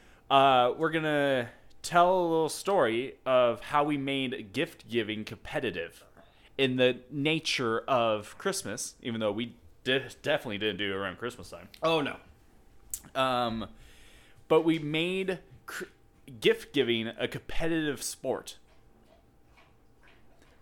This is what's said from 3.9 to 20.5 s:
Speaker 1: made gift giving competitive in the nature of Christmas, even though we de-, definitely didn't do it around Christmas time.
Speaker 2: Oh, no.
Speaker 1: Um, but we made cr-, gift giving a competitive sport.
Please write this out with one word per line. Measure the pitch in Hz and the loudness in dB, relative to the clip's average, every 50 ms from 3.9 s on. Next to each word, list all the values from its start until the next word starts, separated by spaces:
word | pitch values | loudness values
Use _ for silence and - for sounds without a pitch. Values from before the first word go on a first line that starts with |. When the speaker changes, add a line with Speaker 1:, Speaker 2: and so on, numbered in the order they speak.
| 151 | 0
Speaker 1:
made | 143 135 139 139 135 135 127 120 - 110 98 | -2 -2 -2 -2 -2 -2 -4 -6 -8 -10 -8
gift | 95 127 160 165 - - - - | -4 -4 -4 -4 -6 -16 -10 -4
giving | 110 117 110 101 107 107 107 | -2 -2 -2 -2 -4 -6 -8
competitive | - 110 101 - - - 151 131 110 90 87 82 85 - - - - - - - - _ - - - - | -10 -12 -14 -12 -8 -6 -4 -4 -4 -4 -6 -8 -10 -12 -20 -20 -20 -20 -20 -20 -20 _ -20 -20 -12 -4
in | - 135 131 127 | -2 0 0 2
the | 127 127 127 127 127 - - | 4 4 4 4 0 -6 -10
nature | 143 147 139 156 160 160 160 - - - 131 113 113 113 | -6 -2 0 0 0 0 -2 -2 -2 -2 0 0 0 -2
of | - - 135 123 117 113 107 107 98 - - | 0 0 0 2 2 2 0 0 -4 -8 -12
Christmas, | - - - - - - 98 101 - - - - - | -6 -6 -4 -4 -4 -6 -8 -8 -8 -10 -12 -12 -12
even | - 123 113 113 | -8 -8 -4 -2
though | 110 104 | -2 -2
we | 101 107 123 117 - - - - - - - | -2 -2 -4 -8 -10 -18 -20 -20 -20 -8 -2
de-, | 127 131 135 127 117 - - - | 0 0 0 -2 -6 -14 -8 -4
definitely | 143 151 143 - 127 104 | -2 -2 -2 -2 -4 -6
didn't | 98 107 107 101 | -4 -2 -2 -2
do | 90 104 98 | -2 -2 -2
it | 98 | -2
around | 95 98 95 87 - | -4 -4 -6 -8 -8
Christmas | 113 123 120 - 90 - | -8 -10 -10 -10 -16 -16
time. | - 85 90 - - - | -16 -18 -18 -18 -12 -4
Speaker 2:
Oh, | - 160 165 160 | -2 0 0 0
no. | 143 117 - - - - - _ _ _ - - - - - - - - - - - - - | -2 -4 -8 -12 -16 -20 -20 _ _ _ -20 -20 -20 -20 -20 -20 -20 -14 -14 -14 -14 -8 -4
Speaker 1:
Um, | 135 131 131 127 123 123 117 113 113 104 - - - - - - - - - - - - - - - - - | -2 0 0 0 0 0 -2 -4 -6 -8 -10 -14 -18 -20 -20 -20 -20 -20 -20 -20 -20 -20 -20 -20 -8 0 4
but | 160 160 160 | 4 4 4
we | 165 160 | 4 0
made | 165 151 147 151 156 165 180 185 190 190 185 185 - - - 127 - - | 0 0 -2 -2 -2 -2 -2 -2 -4 -4 -4 -6 -8 -8 -18 -20 -20 -16
cr-, | - - - 381 - - _ _ _ _ _ - - 135 110 | -14 -10 -10 -10 -12 -14 _ _ _ _ _ -20 -20 -8 0
gift | - 202 220 220 - - - | 2 2 2 0 -2 -4 0
giving | 147 127 117 120 113 113 113 - | 0 2 2 2 0 -2 -4 -6
a | - 127 123 | -6 -6 -6
competitive | - 139 - - - - 165 165 165 160 156 151 135 - - | -6 -8 -8 -2 0 0 0 2 0 -2 -2 -2 -4 -6 -6
sport. | - - - - 135 113 82 - - - - - _ - - - - _ _ _ _ - _ _ _ _ _ _ _ - - - _ _ _ _ _ _ _ - - - - - - - _ - _ | -10 -10 -8 -4 -4 -4 -4 -6 -12 -18 -20 -20 _ -20 -20 -20 -20 _ _ _ _ -20 _ _ _ _ _ _ _ -20 -20 -20 _ _ _ _ _ _ _ -20 -20 -20 -20 -20 -20 -20 _ -20 _